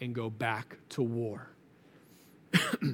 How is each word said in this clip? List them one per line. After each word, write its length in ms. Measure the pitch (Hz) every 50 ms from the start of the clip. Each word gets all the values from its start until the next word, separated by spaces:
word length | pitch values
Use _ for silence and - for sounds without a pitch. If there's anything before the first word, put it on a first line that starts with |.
| 127
and 120 | 123 117
go 140 | 120 113 113
back 480 | 110 107 120 113 110 107 - - - - - -
to 120 | - - 127
war. 460 | 117 117 117 117 110 101 - - - - - - - - - - - - - - - - - - - - - - - -
<clears throat> 80 | 170 - - - - 147 143